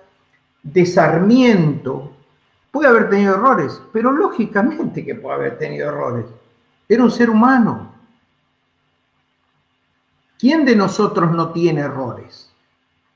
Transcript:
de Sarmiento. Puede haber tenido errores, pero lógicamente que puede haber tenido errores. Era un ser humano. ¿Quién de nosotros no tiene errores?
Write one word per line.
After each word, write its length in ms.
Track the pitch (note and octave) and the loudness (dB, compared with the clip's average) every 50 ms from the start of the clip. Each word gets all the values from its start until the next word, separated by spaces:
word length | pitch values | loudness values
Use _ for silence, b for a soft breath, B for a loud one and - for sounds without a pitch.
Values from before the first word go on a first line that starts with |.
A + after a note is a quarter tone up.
| _ _ _ _ _ _ _ _ _ _ _ _ | _ _ _ _ _ _ _ _ _ _ _ _
de 240 | - D3 - F3+ F3 | -18 -2 0 0 2
Sarmiento. 1300 | F3 - F#3 D#3+ D3+ E3 E3 F#3+ G#3+ A#3+ C4 B3+ A#3+ G#3 F3 D#3 D3 C3 B2 - C3 C#3 C#3 C#3 - - _ _ _ _ _ _ _ _ _ _ _ | 2 2 2 2 2 2 2 2 4 4 4 6 4 4 4 2 0 -2 -4 -6 -8 -8 -8 -10 -14 -18 _ _ _ _ _ _ _ _ _ _ _
Puede 200 | - C#4+ D4+ C4 | -4 0 4 4
haber 200 | A#3 G#3+ G3 F3+ | 4 4 2 2
tenido 260 | G3 G3+ G3+ G3 F#3+ | 0 2 2 2 0
errores, 460 | G3 A3+ C4+ A#3+ F#3 C#3+ B2+ - - - - - | 2 2 2 2 0 -2 -4 -8 -12 -12 -8 -4
pero 180 | A3 A3+ C4 | -2 0 0
lógicamente 920 | C#4 D#4+ G4+ - - - G#3 - - G3+ G#3+ D4+ C#4+ - - - - C3+ - | 0 0 0 -2 -2 -4 -6 -2 -2 -2 0 -2 -2 -4 -8 -8 -8 -8 -10
que 100 | C#3 - | -10 -10
puede 200 | - - C3+ C#3 | -10 -10 -8 -6
haber 220 | C#3 C#3 C3 A#2+ | -6 -6 -6 -6
tenido 300 | - D3+ D3 D3 C#3+ D3 | -8 -10 -8 -8 -8 -8
errores. 380 | D3 D3 C#3+ C#3 B2+ A#2+ A#2 G#2+ - - - _ _ _ _ _ _ _ _ _ - | -8 -6 -6 -6 -6 -6 -8 -10 -12 -16 -20 _ _ _ _ _ _ _ _ _ 0
Era 140 | G#3 B3+ B3 | 2 2 2
un 80 | A3 | 2
ser 180 | - - A#3+ A#3 | 2 0 0 2
humano. 640 | A3 G#3+ A#3 C4 C4+ B3 G#3+ D#3+ A#2+ - - - - _ _ _ _ _ _ _ _ _ _ _ _ _ _ _ _ _ _ _ _ _ _ _ _ _ _ _ _ _ _ _ _ _ _ _ _ _ _ _ _ _ _ _ _ _ _ _ _ | 4 4 4 4 4 2 2 0 -2 -6 -10 -16 -20 _ _ _ _ _ _ _ _ _ _ _ _ _ _ _ _ _ _ _ _ _ _ _ _ _ _ _ _ _ _ _ _ _ _ _ _ _ _ _ _ _ _ _ _ _ _ _ _
¿Quién 280 | - A3 C4 D#4+ D#4+ C#4+ | -2 0 2 2 2 2
de 100 | A#3+ A3+ | 2 2
nosotros 560 | G#3 F#3+ F3+ - - G#3 G3+ - A#3 F3 D#3+ | 2 2 0 0 0 -2 0 0 0 0 0
no 200 | E3+ E3+ E3 E3 | 0 -2 -4 -4
tiene 280 | - E3+ E3+ E3 D3+ C#3+ | -2 0 0 0 0 -2
errores? 720 | C#3+ C3 B2+ C3+ B2+ A#2+ A2 G2+ - - - - - _ _ _ _ _ _ _ _ _ _ _ _ _ _ | -4 -6 -6 -8 -8 -10 -10 -14 -18 -20 -20 -20 -20 _ _ _ _ _ _ _ _ _ _ _ _ _ _